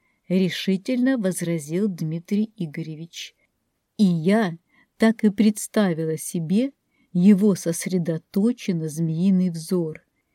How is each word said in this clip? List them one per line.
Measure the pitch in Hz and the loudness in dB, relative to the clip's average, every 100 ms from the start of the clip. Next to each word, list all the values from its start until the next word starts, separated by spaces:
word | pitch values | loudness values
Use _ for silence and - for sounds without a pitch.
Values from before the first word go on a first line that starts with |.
| _ _ - | _ _ -2
решительно | 185 185 - - 190 220 254 254 262 | 0 0 -2 -2 -2 -2 0 0 0
возразил | 190 165 165 165 147 175 214 | -2 -2 -4 -4 -4 -4 -4
Дмитрий | 165 156 165 - 208 214 - | -4 -6 -6 -4 -2 -2 -4
Игоревич. | 165 156 156 156 165 - - _ _ _ _ _ _ - | -8 -8 -10 -12 -14 -16 -18 _ _ _ _ _ _ 0
И | |
я | 196 170 165 214 190 165 _ _ _ - | 2 2 2 2 0 -4 _ _ _ 0
так | 226 226 | 2 4
и | 214 | 0
представила | 202 214 214 - - 196 160 160 156 | 2 2 2 -4 0 0 0 -2 -4
себе | - 180 160 202 269 _ _ _ _ | -4 -6 0 0 0 _ _ _ _
его | 180 190 190 208 | 4 6 6 6
сосредоточенно | 175 - 170 190 185 170 165 _ 196 226 240 - 170 160 | 2 -2 -4 -2 -2 -2 -4 _ -2 0 -2 -4 -4 -4
змеиный | 147 160 160 196 185 185 | -4 -2 0 2 4 2
взор, | 165 160 185 160 156 _ _ _ | -4 -4 -2 -2 -8 _ _ _